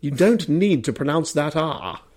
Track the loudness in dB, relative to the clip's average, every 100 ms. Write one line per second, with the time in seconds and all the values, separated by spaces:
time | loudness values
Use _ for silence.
0 | -4 2 4 4 2 2 4 2 0 -4
1 | -2 0 0 -2 -2 -2 -2 -4 -8 -12
2 | _